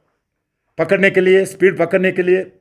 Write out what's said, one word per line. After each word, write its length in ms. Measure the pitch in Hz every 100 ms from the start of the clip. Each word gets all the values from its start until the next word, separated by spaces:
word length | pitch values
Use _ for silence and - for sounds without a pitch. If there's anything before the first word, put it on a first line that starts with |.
| _ _ _ _ _ _ _ -
पकड़ने 320 | 165 196 190
के 100 | 185
लिए, 240 | 180 190
स्पीड 340 | 190 - 180 160
पकड़ने 340 | 170 190 185
के 100 | 175
लिए 200 | 180 185 185 _